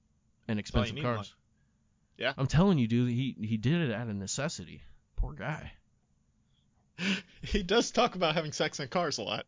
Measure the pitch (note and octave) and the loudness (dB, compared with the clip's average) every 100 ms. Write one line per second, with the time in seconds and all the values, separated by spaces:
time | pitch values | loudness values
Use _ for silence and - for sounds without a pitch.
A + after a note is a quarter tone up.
0 | _ _ _ _ - G#2+ - A#2+ A#2+ B2+ | _ _ _ _ -4 -4 -2 0 0 -2
1 | B2+ A2+ G2+ - _ _ _ _ _ _ | -2 -2 -6 -14 _ _ _ _ _ _
2 | _ - B2 C#3+ C3+ D3 G3+ D#3+ A2+ A#2+ | _ -4 -2 0 2 6 6 6 4 4
3 | B2 A#2+ C3+ - G#2+ A2 A2+ E3+ D3 G#2+ | 2 0 -2 -4 -2 0 2 2 0 -2
4 | A#2 G2+ F#2+ - D3+ - E2 D#2 - - | -4 -6 -4 -4 -4 -6 -12 -16 -20 -20
5 | _ - - D3+ A2 D3+ - - _ _ | _ -4 -4 -4 -6 -6 -8 -16 _ _
6 | _ _ _ _ _ _ _ _ _ - | _ _ _ _ _ _ _ _ _ -6
7 | F#3+ F#3+ - - - A3 F3+ A3+ A#3 - | -2 -2 -6 -14 -2 0 2 2 2 2
8 | A#3 F#3 E3+ D#3+ D3+ - D#3 - C#3 F#3 | 2 2 0 0 -2 -2 -2 -2 -4 -2
9 | E3+ - G2 G#2+ | 0 -2 -4 -6